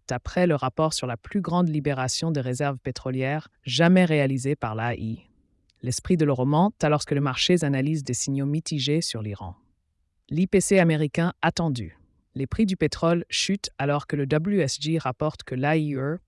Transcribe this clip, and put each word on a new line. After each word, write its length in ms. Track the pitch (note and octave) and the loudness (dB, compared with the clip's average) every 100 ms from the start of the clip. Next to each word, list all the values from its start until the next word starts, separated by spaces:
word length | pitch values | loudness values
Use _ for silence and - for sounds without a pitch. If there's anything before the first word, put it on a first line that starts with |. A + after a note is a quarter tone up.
| - | -8
après 360 | B2 - F3+ F3+ | -8 -4 0 2
le 80 | |
rapport 380 | D3 C3+ - D#3 | 2 0 0 0
sur 140 | - B2+ | 0 -6
la 100 | A#2 | -8
plus 240 | - G#3 | -6 -4
grande 280 | E3+ F3 F3 | 0 2 2
libération 640 | D3+ C#3+ C3 B2+ - E3 | 0 -2 -2 -2 -2 -2
des 100 | D3 | -2
réserves 380 | B2+ B2+ C#3+ C3 | -2 -2 -2 -4
pétrolières 680 | C3 - C3 C3 C3 D3+ - _ | -8 -6 -4 -2 -2 -2 -6 _
jamais 400 | - B2 E3+ F#3 | -4 4 6 6
réalisée 500 | F3 D3+ C3+ C3+ C3+ | 6 4 2 0 -2
par 200 | D3 A#2 | -2 -2
l'A 200 | A2 A#2 | -2 -2
I. 340 | - A2 A2+ _ _ _ _ _ - | -2 -6 -8 _ _ _ _ _ -10
L'esprit 340 | B2+ - - F3+ | -6 -4 0 2
de 80 | |
l'euro 200 | D3 C3 | 2 2
monte 400 | C3 D3+ G3+ - | 2 4 2 2
alors 200 | D3+ D3+ | 0 0
que 100 | - | 0
le 60 | C#3+ | 0
marché 440 | C#3+ B2+ - F3+ | 0 0 2 2
analyse 400 | D3 C3+ C#3 D#3 | 4 0 0 -2
des 100 | C3+ | -2
signaux 320 | A#2+ - C#3 C#3 | -4 -2 -2 0
mitigés 540 | D3+ - D3+ C3 D#3 | -2 -2 -4 0 0
sur 220 | E3 A2+ | -2 -6
l'Iran. 340 | G#2+ G2+ F#2 - _ _ _ _ _ _ - | -6 -8 -12 -14 _ _ _ _ _ _ -6
L'I 160 | D3 F#3 | -2 2
P 140 | G3 | 2
C 180 | - F#3+ | 4 4
américain 540 | E3+ D3+ D3+ - E3+ - | 4 4 0 0 -2 0
attendu. 540 | D#3+ - E3 B2 E2+ - _ _ _ | -2 0 -2 -2 -8 -14 _ _ _
Les 120 | C3+ C3+ | -8 -6
prix 200 | - G#3 | 0 0
du 100 | F#3+ | 2
pétrole 480 | D3+ - E3 E3+ - | -2 2 2 2 -2
chutent 400 | - - G3+ - - | -4 -2 -4 -6 -4
alors 280 | C#3+ C#3+ - | -2 -2 -2
que 100 | D3 | -4
le 100 | C#3 | 0
W 340 | D#3 F3+ G3+ | 0 2 0
S 180 | C#3 - | 0 -2
G 180 | D3 D#3+ | -2 -2
rapporte 440 | C3 - D#3 - | -2 -2 -4 -4
que 120 | - | -10
l'A 220 | B2+ C#3+ D#3+ | -4 0 0
I 180 | D3+ | 0
E 240 | C3+ C#3 F3 | -2 -4 -6